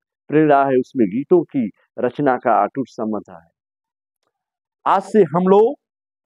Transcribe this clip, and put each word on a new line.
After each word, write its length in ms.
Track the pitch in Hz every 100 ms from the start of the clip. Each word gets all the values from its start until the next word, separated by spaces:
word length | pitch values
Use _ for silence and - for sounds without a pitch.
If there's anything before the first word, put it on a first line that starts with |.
| _ _ -
प्रेरणा 360 | 143 156 139
है, 120 | 139 131
उसमें 320 | 127 135 107
गीतों 340 | 107 147 180
की 280 | 151 143 107 - _ -
रचना 380 | 123 - 147 123
का 260 | 127 104
अटूट 260 | 101 - 123
संबंध 460 | - 110 104 98 87
है। 120 | 82 _ _ _ _ _ _ _ _ _ _ _ _ _ 139
आज 160 | 180
से 160 | 190 214
हम 300 | 175 170 185
लोग 260 | 196 226 285 _ _ _ _